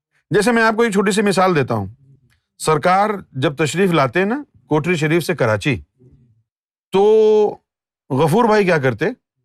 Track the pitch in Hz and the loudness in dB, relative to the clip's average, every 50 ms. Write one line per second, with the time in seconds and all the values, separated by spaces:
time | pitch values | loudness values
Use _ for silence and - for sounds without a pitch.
0 | _ _ _ _ _ _ 156 202 196 233 233 233 226 226 220 214 233 233 180 202 | _ _ _ _ _ _ -2 0 0 2 2 2 2 0 2 0 -2 0 0 0
1 | 208 214 196 208 214 202 185 185 185 190 180 147 131 - 120 107 98 95 110 _ | 0 0 -2 0 0 0 2 2 2 2 2 0 -2 -2 -4 -6 -6 -10 -14 _
2 | _ _ - _ _ _ _ _ _ _ _ _ - 160 156 147 - 180 180 196 | _ _ -20 _ _ _ _ _ _ _ _ _ -2 -2 -2 0 2 2 2 2
3 | 202 214 208 190 - _ _ 135 127 165 143 - 160 139 - 165 196 185 170 156 | 0 0 -2 -8 -12 _ _ -4 -4 -4 -2 -2 -4 -4 0 0 0 2 2 2
4 | 135 123 - 180 190 202 240 294 285 - _ _ _ _ 147 156 151 170 185 151 | 0 0 0 -2 -2 -2 -4 -6 -8 -14 _ _ _ _ -2 -2 0 -2 -2 -2
5 | 156 151 156 170 143 - 170 - 135 113 107 104 - 147 123 82 - _ _ _ | -2 -2 -2 -2 -2 -4 -4 -2 0 0 0 -2 -2 -4 -4 -4 -8 _ _ _
6 | - - _ _ _ _ _ _ _ _ _ _ _ _ _ _ _ _ - 190 | -20 -20 _ _ _ _ _ _ _ _ _ _ _ _ _ _ _ _ 0 2
7 | 202 208 220 220 214 214 214 214 208 202 - - _ _ _ _ _ _ _ _ | 4 4 4 4 4 4 4 2 2 0 -2 -8 _ _ _ _ _ _ _ _
8 | _ _ 131 127 160 156 156 226 247 220 208 214 208 175 175 156 127 135 113 104 | _ _ -2 -2 0 0 2 2 2 2 2 2 2 2 0 0 0 -2 -2 -2
9 | 156 202 254 - _ _ _ _ | -6 -6 -6 -8 _ _ _ _